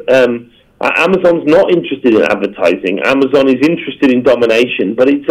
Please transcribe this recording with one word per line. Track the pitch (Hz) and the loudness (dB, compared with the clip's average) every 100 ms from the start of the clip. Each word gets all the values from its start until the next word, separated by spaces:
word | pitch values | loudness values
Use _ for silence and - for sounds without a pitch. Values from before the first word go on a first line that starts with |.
| - | 0
Um, | 131 123 120 - _ _ - | 2 2 -2 -12 _ _ -8
A-, | - - | -6 -2
Amazon's | 170 185 175 165 139 | -2 0 0 0 2
not | 170 180 | 2 2
interested | 170 - 135 123 | 0 -2 -4 0
in | 107 | 2
advertising. | 87 101 98 - 87 92 92 95 | 0 -2 -4 -2 -2 -2 -4 -4
Amazon | 104 135 131 143 135 | -2 0 0 2 2
is | 127 151 | 0 0
interested | 170 139 - 135 | -2 -8 -2 0
in | 123 | 2
domination, | 135 120 113 113 127 - 117 | 2 2 2 2 0 -2 -4
but | 113 131 | 0 0
it's | 143 - | 0 0